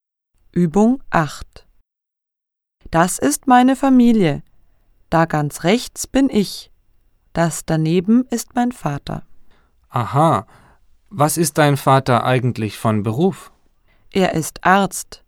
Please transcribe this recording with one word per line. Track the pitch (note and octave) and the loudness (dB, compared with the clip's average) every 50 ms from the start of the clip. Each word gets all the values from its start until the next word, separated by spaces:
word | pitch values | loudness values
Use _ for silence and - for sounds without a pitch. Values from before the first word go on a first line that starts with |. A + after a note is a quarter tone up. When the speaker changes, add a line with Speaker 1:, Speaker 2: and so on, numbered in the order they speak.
| _ _ _ _ _ _ _ _ _ _ | _ _ _ _ _ _ _ _ _ _
Speaker 1:
Übung | - F3 F3 E3 - G3 G#3+ A#3 C4 C#4 - - | -2 0 0 2 2 4 4 4 2 0 -4 -2
acht. | - E3+ D#3+ C#3 - - - - - - _ _ _ _ _ _ _ _ _ _ _ _ _ _ _ _ _ _ _ _ _ _ _ _ - - | 0 0 0 -2 -6 -14 -16 -18 -20 -20 _ _ _ _ _ _ _ _ _ _ _ _ _ _ _ _ _ _ _ _ _ _ _ _ -12 -4
Das | - E3 E3+ F#3 - - | -2 0 0 0 -2 -2
ist | - C4+ D4 - - | -2 -2 -2 -2 2
meine | C4+ B3 B3 B3+ B3+ C4+ | 4 4 6 6 4 2
Familie. | - - C4+ C4 B3+ A#3+ A#3 A3+ A3 F#3 D#3 C#3 C#3+ - _ _ - _ _ _ _ _ _ _ _ _ - | 2 2 4 4 6 6 6 4 4 2 0 0 -4 -8 _ _ -20 _ _ _ _ _ _ _ _ _ -2
Da | - E3 E3 | 0 0 0
ganz | E3 - D3+ D3 C#3+ - - | 0 0 -4 -4 -4 -6 -4
rechts | - E3+ G#3 B3 - - - - - | 0 0 0 0 -2 -6 -12 -14 -10
bin | - - C4 C#4 C4+ | -4 -2 0 0 2
ich. | - G#3 F#3+ - - - - _ _ _ _ _ _ _ _ _ _ _ _ _ - | 0 0 -2 -2 -6 -14 -18 _ _ _ _ _ _ _ _ _ _ _ _ _ -4
Das | E3 E3+ E3 D#3+ - - | -2 -2 -2 -4 -6 -6
daneben | - D#3+ D#3+ D#3 D#3+ E3 F#3 F3 G3+ A3+ B3 B3+ - | -4 -2 -2 0 0 0 0 0 2 0 0 0 -2
ist | A#3+ A3+ - - - | -6 -8 -8 -6 -4
mein | A#3+ A#3+ B3 | -4 -4 -4
Vater. | A#3+ - - D3+ C#3+ C#3 - - - - - - - - - - - _ _ _ _ _ _ _ | -6 -8 -8 -8 -8 -8 -8 -10 -10 -10 -12 -16 -20 -20 -20 -20 -20 _ _ _ _ _ _ _
Speaker 2:
Aha. | - B2 A2+ F#2+ B2 C#3 D3+ E3 C3+ G2 G#2+ _ - - _ _ _ _ _ _ _ _ _ - | -6 -4 -4 -2 0 2 2 2 2 0 -4 _ -18 -20 _ _ _ _ _ _ _ _ _ -10
Was | - F#3+ C#3+ D3+ - | -2 -2 0 0 0
ist | D#3+ E3+ - - - | 0 -2 -2 0 2
dein | D3+ C#3+ C#3+ | 2 2 2
Vater | C#3 - D3 C3+ C3+ C3 - B2+ A2+ - | 0 2 2 2 2 2 2 0 0 2
eigentlich | B2+ B2+ B2+ A#2 B2 A2 - A2 G#2 - - | 0 0 0 0 -2 -2 -2 -6 -6 -6 -4
von | - A#2 A2 G#2+ | -2 0 0 0
Beruf? | G2 A2+ G#2+ B2+ E3+ G3 - - - - _ _ _ _ _ _ _ _ _ _ _ - - | -2 -2 -2 0 -2 -2 -2 -4 -14 -20 _ _ _ _ _ _ _ _ _ _ _ -6 -2
Speaker 1:
Er | G3 F#3 - | 0 0 0
ist | - D#3+ D3 - - - - | 0 -4 -6 -8 -8 -4 0
Arzt. | E3+ F#3 G3+ G3 - - - - - - - _ | 2 2 2 0 -2 -6 -10 -14 -16 -20 -20 _